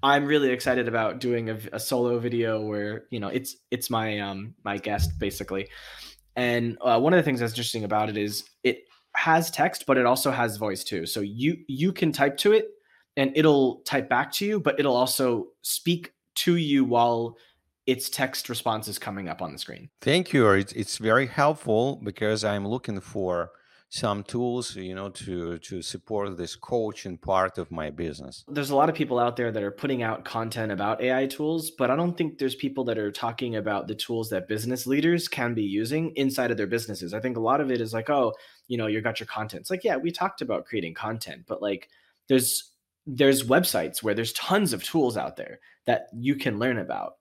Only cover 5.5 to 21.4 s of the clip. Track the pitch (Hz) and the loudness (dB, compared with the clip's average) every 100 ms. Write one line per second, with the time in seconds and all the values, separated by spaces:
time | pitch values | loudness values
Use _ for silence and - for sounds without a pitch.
5.5 | 95 95 - - - - - _ - 123 | -6 -6 -12 -18 -18 -20 -20 _ -2 0
6.5 | 120 117 113 - 117 143 180 156 127 117 | 2 0 0 2 4 6 6 4 2 -2
7.5 | 113 120 117 104 107 107 107 104 104 - | -2 -4 -4 0 0 0 0 -2 -4 -10
8.5 | _ 127 123 - _ _ - - 165 165 | _ -2 -2 -8 _ _ -2 4 4 4
9.5 | - 147 - - 131 123 131 143 123 120 | 0 0 0 2 4 6 4 2 2 0
10.5 | 104 107 95 - 98 82 - 101 110 139 | 0 -4 -4 -4 -4 -4 -4 -4 0 0
11.5 | 170 - 131 175 190 170 147 143 139 208 | 0 -4 0 0 2 0 4 2 4 6
12.5 | 220 214 - _ _ _ - 135 139 156 | 6 4 -10 _ _ _ 0 2 6 6
13.5 | 143 131 - - 143 120 123 143 - 202 | 8 6 2 -2 -2 2 0 0 -2 0
14.5 | 214 - 180 143 123 127 - 131 117 - | 0 0 2 2 4 2 2 2 0 -2
15.5 | _ - - - 170 170 _ _ - - | _ -6 -4 0 -2 -2 _ _ -2 2
16.5 | 170 156 139 123 117 120 117 117 113 _ | 4 4 4 4 4 4 4 -2 -6 _
17.5 | _ _ _ - 127 - - 135 - - | _ _ _ -2 0 -2 -2 -2 -4 -6
18.5 | 117 - 110 107 98 - 101 92 80 87 | -4 -2 -2 -4 -8 -8 -8 -8 -8 -8
19.5 | 71 - - - _ - 160 180 143 113 | -10 -12 -14 -16 _ 2 2 2 6 8
20.5 | 98 98 - 104 - 110 117 135 - | 6 4 -4 -6 -2 2 4 2 2